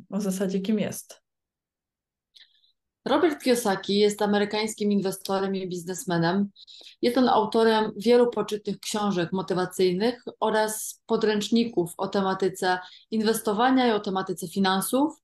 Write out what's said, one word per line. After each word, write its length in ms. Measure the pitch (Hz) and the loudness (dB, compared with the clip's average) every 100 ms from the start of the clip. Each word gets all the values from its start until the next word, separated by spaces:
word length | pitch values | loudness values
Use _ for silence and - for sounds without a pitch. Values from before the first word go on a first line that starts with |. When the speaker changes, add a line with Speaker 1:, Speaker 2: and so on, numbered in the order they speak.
| - | -8
Speaker 1:
W 120 | 196 | -4
zasadzie 380 | 202 190 196 196 | -4 -2 -2 -2
kim 200 | 190 214 | -2 -2
jest? 420 | - - - - _ _ _ _ _ _ _ _ _ _ _ _ - _ _ _ _ _ - | -2 -8 -16 -20 _ _ _ _ _ _ _ _ _ _ _ _ -20 _ _ _ _ _ -2
Speaker 2:
Robert 380 | 285 349 302 | 2 2 0
Kiyosaki 540 | 262 240 220 190 - 202 | 0 0 0 -2 0 2
jest 240 | 208 208 | 2 2
amerykańskim 680 | 208 208 208 214 220 - 208 | 0 2 0 -2 -6 -2 0
inwestorem 640 | 202 185 190 - 190 196 190 | 0 0 -4 -4 -2 -2 -4
i 140 | 185 | -6
biznesmenem. 800 | 175 170 175 - 170 165 196 202 - - - - - | -8 -8 -8 -2 0 2 2 -2 -6 -20 -20 -20 -4
Jest 160 | 240 254 | 0 2
on 120 | 240 | 4
autorem 600 | 233 - 226 226 220 214 202 | 4 2 2 4 4 0 -2
wielu 320 | 202 240 240 | 4 4 4
poczytnych 500 | 220 202 214 208 190 | 0 -4 -6 -6 -8
książek 520 | - 214 208 180 165 | -6 -4 -2 0 -2
motywacyjnych 920 | 190 180 185 180 - 185 180 226 240 - - | -2 -2 -2 -2 0 0 2 -2 -2 -10 -4
oraz 640 | 220 214 214 214 - - - | 0 0 0 -4 -10 -14 -4
podręczników 880 | 226 214 208 208 233 233 - 170 - | 0 0 0 0 0 2 0 -4 -4
o 100 | 196 | -4
tematyce 720 | 202 190 190 190 185 185 180 - - _ | 0 0 0 -2 -2 -2 -2 -6 -20 _
inwestowania 760 | 220 220 214 220 208 254 262 247 | -2 0 0 0 2 4 4 4
i 40 | |
o 80 | 208 | 2
tematyce 480 | 208 190 190 170 170 | 0 -4 -4 -6 -6
finansów. 680 | 196 190 190 - 254 302 - | 0 2 2 0 0 0 -2